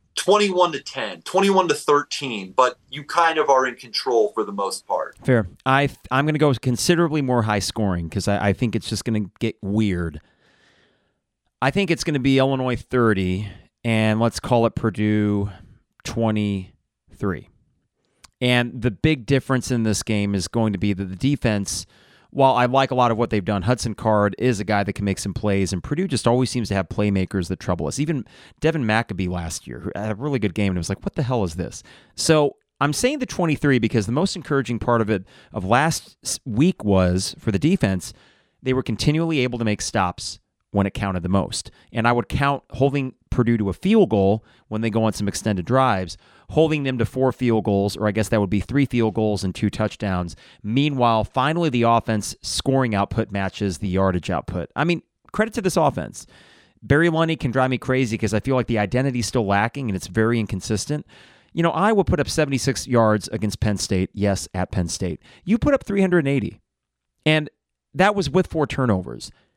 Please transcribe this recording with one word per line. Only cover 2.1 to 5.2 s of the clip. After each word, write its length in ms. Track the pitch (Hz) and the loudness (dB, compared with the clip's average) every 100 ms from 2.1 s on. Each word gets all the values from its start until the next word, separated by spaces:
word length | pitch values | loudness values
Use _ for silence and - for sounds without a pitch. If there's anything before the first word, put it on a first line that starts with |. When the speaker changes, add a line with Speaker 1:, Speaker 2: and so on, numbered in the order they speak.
| - 139 110 92 | -8 -6 -8 -6
Speaker 1:
but 300 | 95 127 - _ | 2 2 0 _
you 140 | 147 | -16
kind 340 | 143 - 165 156 | -4 2 2 2
of 100 | 139 | 4
are 160 | 131 | 4
in 120 | 131 117 | 2 -4
control 560 | 123 - - 117 104 | -10 -8 0 2 2
for 80 | - | 0
the 80 | 104 | -6
most 380 | 101 98 - - | -4 -6 -6 -6
part. 280 | 92 - - | -6 -6 -6